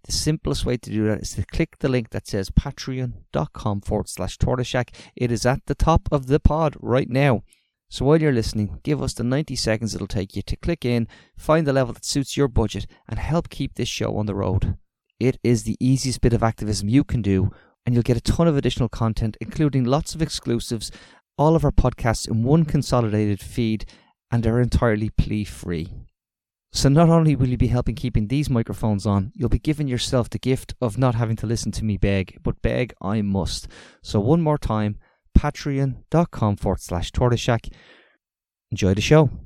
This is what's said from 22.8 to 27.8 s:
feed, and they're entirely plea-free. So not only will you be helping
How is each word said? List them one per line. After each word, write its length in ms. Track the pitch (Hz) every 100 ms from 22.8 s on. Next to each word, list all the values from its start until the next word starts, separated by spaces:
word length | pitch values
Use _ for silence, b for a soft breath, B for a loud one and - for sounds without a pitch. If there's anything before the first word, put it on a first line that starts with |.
| - 127 113 107 104 101
feed, 460 | - - 113 107 - b b b _
and 120 | 117
they're 200 | 113 117
entirely 480 | 120 - 120 107 110
plea-free. 840 | - - 107 101 - - 82 82 - - _ _ _ _ _ _
So 160 | - 139
not 220 | 143 165
only 260 | 165 156 135
will 140 | 131
you 80 | 123
be 80 | 120
helping 300 | 123